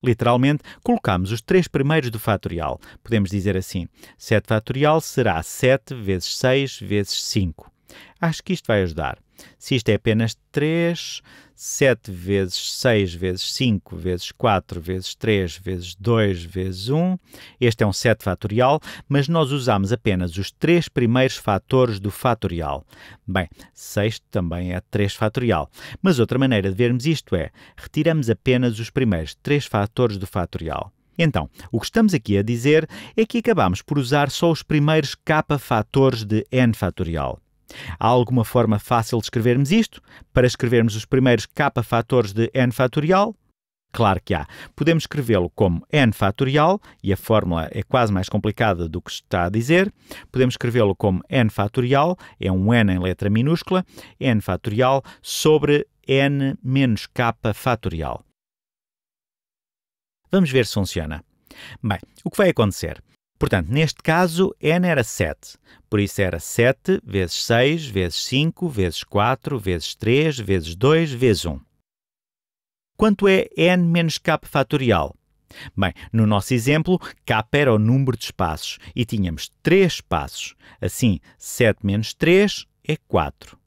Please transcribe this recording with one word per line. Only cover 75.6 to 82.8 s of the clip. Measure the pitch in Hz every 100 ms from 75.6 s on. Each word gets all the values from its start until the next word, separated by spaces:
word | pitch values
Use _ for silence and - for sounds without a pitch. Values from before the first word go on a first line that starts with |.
| - -
Bem, | 95 - -
no | 113 107
nosso | 104 -
exemplo, | 127 117 156 160 185 - - -
K | 113 113
era | 147 143
o | 110
número | 107 131 135 123
de | -
espaços | - 90 78 - - - -
e |
tínhamos | 117 113 92 78 - _
três | - 185 185
espaços. | - - 82 69 - - - - -
Assim, | 92 - 123 85 _ _
sete | - - 117 98
menos | 101 101 110
três | - 160 185 208 - - _